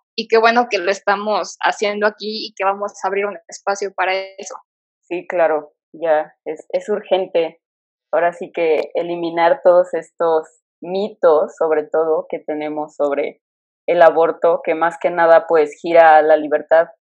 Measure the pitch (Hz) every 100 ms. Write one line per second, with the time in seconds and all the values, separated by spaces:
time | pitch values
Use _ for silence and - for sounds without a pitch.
0 | _ - 226 226 226 233 240 202 175 196
1 | - 202 214 202 180 - 165 175 208 208
2 | 208 208 208 220 214 - 190 202 202 -
3 | 190 196 202 170 _ - - 202 196 190
4 | 185 190 190 190 208 - _ _ _ _
5 | - 175 180 180 160 151 147 _ _ 160
6 | 165 151 156 _ - 156 - 185 185 202
7 | - 190 190 170 160 160 _ _ _ _
8 | - 151 170 175 180 - 165 151 - 175
9 | 170 175 170 170 170 175 185 175 180 165
10 | 160 - 170 160 160 _ _ _ 165 190
11 | 208 208 175 151 - - 165 156 151 160
12 | 160 160 180 165 - 151 151 151 151 -
13 | 143 139 151 - _ _ _ _ - 170
14 | 165 151 165 160 170 175 175 160 165 165
15 | 180 175 165 165 160 165 147 - 170 165
16 | 160 156 156 156 151 151 - 160 170 -
17 | _